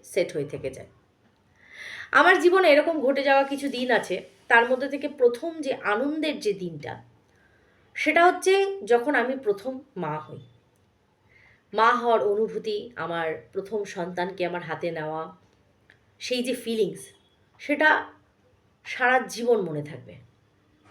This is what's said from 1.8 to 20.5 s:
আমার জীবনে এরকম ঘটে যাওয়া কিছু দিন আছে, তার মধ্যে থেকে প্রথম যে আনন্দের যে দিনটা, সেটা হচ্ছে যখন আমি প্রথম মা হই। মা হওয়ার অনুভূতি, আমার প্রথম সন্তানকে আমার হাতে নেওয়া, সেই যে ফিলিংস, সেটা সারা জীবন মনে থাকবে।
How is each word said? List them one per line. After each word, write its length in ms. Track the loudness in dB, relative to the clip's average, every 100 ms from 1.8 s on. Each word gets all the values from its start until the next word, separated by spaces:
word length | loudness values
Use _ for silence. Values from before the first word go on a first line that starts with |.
| -16 -14 0
আমার 300 | 4 6 6
জীবনে 280 | 6 6 6
এরকম 320 | 6 6 0
ঘটে 220 | 0 2
যাওয়া 200 | 4 4
কিছু 260 | 2 -2 -6
দিন 220 | -4 2
আছে, 320 | 2 0 -8 -8 _ 4
তার 220 | 4 4
মধ্যে 180 | 0 -2
থেকে 200 | -6 -8
প্রথম 520 | 2 2 2 -8 -8
যে 140 | -6
আনন্দের 680 | -4 -2 -2 -2 -2 -4 -4
যে 120 | -4
দিনটা, 500 | -4 -8 -10 -12 -14 -18 _ _ _ _ _ _ _ _
সেটা 320 | -4 2 6 6
হচ্ছে 540 | 4 2 2 2 -4
যখন 340 | 0 2 2
আমি 220 | 0 0 -2
প্রথম 440 | -2 -2 -4 -10 -14 -10
মা 220 | -8 -8
হই। 200 | -10 -20 -20 _ _ _ _ _ _ _ _ _ _ _ _
মা 160 | 2 4
হওয়ার 320 | 4 2 2
অনুভূতি, 680 | 2 0 -2 -4 -6 -6 -8 -10
আমার 460 | -6 -4 -4 -6 -8
প্রথম 320 | -10 -6 -6
সন্তানকে 640 | -6 -8 -8 -4 -6 -4 -4
আমার 160 | -4
হাতে 280 | -8 -6 -6
নেওয়া, 460 | -6 -6 -6 -8 -14 _ _ _ _ _ _ _ _
সেই 240 | -8 -4
যে 120 | -4
ফিলিংস, 460 | -4 -4 -2 -2 -4 -18 _ _ _ _ _
সেটা 540 | -4 2 4 2 -2 -18 _ _ _ _ _ _
সারা 340 | -14 -2 2 2
জীবন 420 | 0 -6 0 0
মনে 220 | 0 -6
থাকবে। 320 | -8 -14 -18 -20 _ _ _